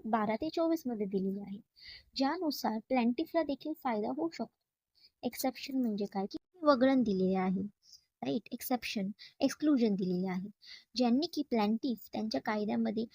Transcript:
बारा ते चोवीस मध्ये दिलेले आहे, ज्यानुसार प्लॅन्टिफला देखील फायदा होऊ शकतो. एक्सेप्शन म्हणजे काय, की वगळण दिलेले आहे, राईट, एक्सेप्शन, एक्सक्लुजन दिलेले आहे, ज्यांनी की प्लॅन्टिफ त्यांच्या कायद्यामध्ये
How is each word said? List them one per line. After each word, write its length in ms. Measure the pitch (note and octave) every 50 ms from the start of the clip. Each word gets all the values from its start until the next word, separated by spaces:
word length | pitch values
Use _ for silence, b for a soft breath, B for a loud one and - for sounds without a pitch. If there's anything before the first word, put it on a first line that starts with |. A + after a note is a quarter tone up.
| -
बारा 300 | A3 A3 A3 G#3+ A3 A3
ते 140 | - D#4 D#4+
चोवीस 340 | - F4 E4 E4 E4 E4 -
मध्ये 200 | B3 A#3+ G3+ G#3
दिलेले 360 | F#3+ G3+ F#3+ F#3+ F#3+ F#3+ G3+
आहे, 180 | G3+ G3 G3+ - - _ _ B B B B B B B -
ज्यानुसार 640 | - C4+ C4+ D#4+ F#4 F#4 D4+ C4+ - - A3 G#3+ A3+ - -
प्लॅन्टिफला 560 | C4 B3+ A3+ A#3+ A#3+ - D#4+ - - E4 D4+
देखील 300 | C#4+ C#4 - - D4+ D#4 - -
फायदा 260 | C4 A3+ G#3 G#3 A#3+ C4 D4+
होऊ 120 | E4 E4
शकतो. 360 | - - A3 - _ _ _ _ _ _ _ _ _ b b b b b -
एक्सेप्शन 540 | B3 - - - - - - - - C4 C4
म्हणजे 280 | B3 A3+ G#3 G3+ G3+
काय, 200 | G3+ - G3 F#3+
की 120 | - - - _ _ _ F4+
वगळण 400 | D#4+ D4 C#4 A3+ C4 C4+ C4+ C4 A#3
दिलेले 340 | G#3+ F#3+ F#3 F#3 F#3 F#3+ F#3+
आहे, 240 | F#3 F#3+ F#3 F#3+ G3+ G#3 - _ b b b b b b b _ A#3
राईट, 180 | C4 C#4 A3+ - -
एक्सेप्शन, 580 | B3 - - - B3+ A#3+ - - - A3 F#3+ G3 - - B B B B
एक्सक्लुजन 560 | - C4+ - - D4+ D#4 D4 A#3 A#3+ G#3+ G3
दिलेले 320 | F#3 F#3+ F#3 F3+ F3+ F#3 F#3+
आहे, 220 | F3+ F#3 F#3 G#3+ - _ B B B B B B -
ज्यांनी 320 | A3 B3+ A#3 A#3+ C4+ E4 F4 -
की 100 | D4+ C#4+ -
प्लॅन्टिफ 600 | A#3+ A3 G#3 G#3 A3 A3+ - C4+ A3 - - - -
त्यांच्या 280 | G#3+ G#3+ A3 - C4
कायद्यामध्ये 640 | - A#3 G#3+ G#3+ G#3+ G#3 A#3 A#3 A3+ A3+ G#3 A3 A3+ A3+